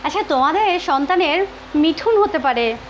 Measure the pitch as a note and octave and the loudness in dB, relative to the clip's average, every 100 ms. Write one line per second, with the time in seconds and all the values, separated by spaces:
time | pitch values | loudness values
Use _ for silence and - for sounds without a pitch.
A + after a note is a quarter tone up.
0 | D4 G4 G#4 C#4 C4+ F4 G#4+ F4 F4 C4+ | -4 -4 -2 2 2 2 0 0 0 -2
1 | C#4+ F4+ E4+ D#4+ G4 - - D4 D#4 D#4+ | 0 0 2 0 -2 -6 -6 0 0 0
2 | A4+ A4 G4+ E4 C4+ A#3+ A#3 A3+ | 0 2 2 0 0 0 -2 -4